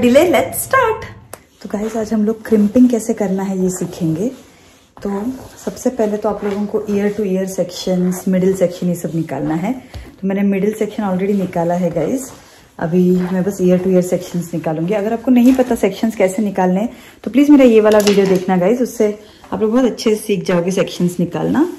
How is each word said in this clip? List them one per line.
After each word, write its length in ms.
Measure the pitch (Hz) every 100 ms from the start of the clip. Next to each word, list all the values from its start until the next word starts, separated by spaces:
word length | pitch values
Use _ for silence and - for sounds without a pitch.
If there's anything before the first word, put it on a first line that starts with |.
| 240
delay, 180 | 262 359
let's 340 | 226 - - -
start। 380 | 523 453 427 - - - - _ _
तो 60 | -
guys 240 | 202 220 220
आज 160 | 214
हम 120 | 220 208
लोग 180 | 226 -
crimping 440 | 214 208 254 247
कैसे 240 | 226 -
करना 300 | 220 202 190
है 180 | 196 190
ये 60 | 185
सीखेंगे। 600 | - 180 - 165 156 233 269 - - - _ _ -
तो 200 | 202 196 226 262 - - -
सबसे 240 | 196 247
पहले 280 | 247 214 208
तो 120 | 214
आप 140 | 202
लोगों 220 | 202 196 208
को 200 | 214 208
ear 260 | 202 202 202
to 140 | 202
ear 180 | 185 190 185
sections, 720 | 175 - - 180 180 180 -
middle 260 | 185 185 185
सेक्शन 300 | 175 - 180
ये 80 | 165
सब 200 | 160 160
निकालना 400 | 156 139 147 160
है। 180 | 196 262 - - - -
तो 60 | 190
मैंने 160 | 196 202
middle 240 | 196 202
section 300 | 214 208 -
already 360 | 208 180 196 202
निकाला 340 | 180 180 170
है 160 | 175 175
guys, 400 | 165 160 262 - - - - - -
अभी 200 | 165 180 180 180 180
मैं 120 | 185
बस 140 | 175 196
ear 160 | 180 180
to 120 | 185
ear 120 | 180 180
sections 440 | 180 - 175 165
निकालूंगी। 400 | 170 165 156 170
अगर 200 | 214 202
आपको 180 | 233 269
नहीं 220 | 247 240 262
पता 200 | 254 233
sections 400 | 202 190 226 -
कैसे 260 | 190 185
निकालने 400 | 208 196 185 185
हैं 80 | 233 - - -
तो 80 | -
please 180 | 233 285
मेरा 160 | 285 262
ये 160 | 220
वाला 160 | 208 214
video 280 | 208 202 185
देखना 320 | 180 - 185
guys, 240 | 180 247
उससे 360 | 233 - 214 208 - - -
आप 80 | 190
लोग 100 | 214
बहुत 140 | 240 247
अच्छे 300 | - 226 214
से 60 |
सीख 240 | - 196 165
जाओगे 260 | 180 175
sections 440 | 185 165 - 175 -
निकालना। 460 | 175 156 165 214 349